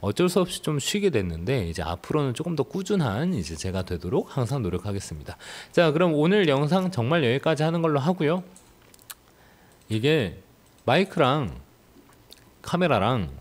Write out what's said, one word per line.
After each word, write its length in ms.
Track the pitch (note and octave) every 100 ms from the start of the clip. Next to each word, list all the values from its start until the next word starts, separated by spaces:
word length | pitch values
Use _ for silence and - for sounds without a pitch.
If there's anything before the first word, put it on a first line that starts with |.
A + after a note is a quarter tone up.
어쩔 280 | G2 - F3+
수 120 | F3+
없이 220 | F3+ -
좀 160 | - D3
쉬게 320 | - G#3 G3+
됐는데 580 | C3 F#2 D#2+ F2 C3+ E2+
이제 140 | E2
앞으로는 520 | D#2+ F2 - D3+ C#3
조금 220 | A#2 D#3+ D#3+
더 60 |
꾸준한 720 | C3+ - G3 G3+ C#3 G2+ F3
이제 220 | D#3+ D#2+ E2
제가 260 | F#2+ F#2
되도록 540 | F2+ E2+ F2 C3+ - -
항상 260 | A#2 C#3+
노력하겠습니다. 760 | G2+ F2 G#2 G2+ - D#2 C#2+ - - - -
자, 200 | - E3+
그럼 220 | D3 F3+
오늘 340 | D3+ D#3 G#3 F3
영상 420 | C3+ D3 F#3 F#3
정말 340 | F3 A#2 E3+
여기까지 380 | B2+ B2+ D#3+ D#3
하는 200 | D#3 E3+
걸로 160 | E3 D3
하고요. 440 | C3+ F3+ D3+ F3+ F3+ - - - - - - - _ _ - - _ - _
이게 500 | A2 B2+ D#3 G2+ D2+ - _ _ _
마이크랑 680 | - C#3+ F#3+ - C3+ D3 A#2 B1+ - _ - - - - _ - - _
카메라랑 680 | - F3 F3 B2 G2 B2+ E2 C#2